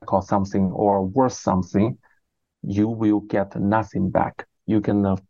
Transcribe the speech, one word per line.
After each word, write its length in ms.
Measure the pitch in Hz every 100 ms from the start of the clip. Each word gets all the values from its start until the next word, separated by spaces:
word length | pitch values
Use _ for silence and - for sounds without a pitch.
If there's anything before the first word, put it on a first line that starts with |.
| -
or 140 | 95
something, 500 | 90 104 98 104 95
or 320 | - 104 98
worth 300 | 95 110 131
something, 640 | - - 95 90 101 110 127 _ _ _ _ _ _
you 260 | - 101 107
will 320 | 117 110 104
get 340 | 104 107 98 -
nothing 500 | 98 110 110 - -
back. 360 | - - - - _ -
You 140 | 110
can, 240 | 101 101
uh, 120 | 98 95 -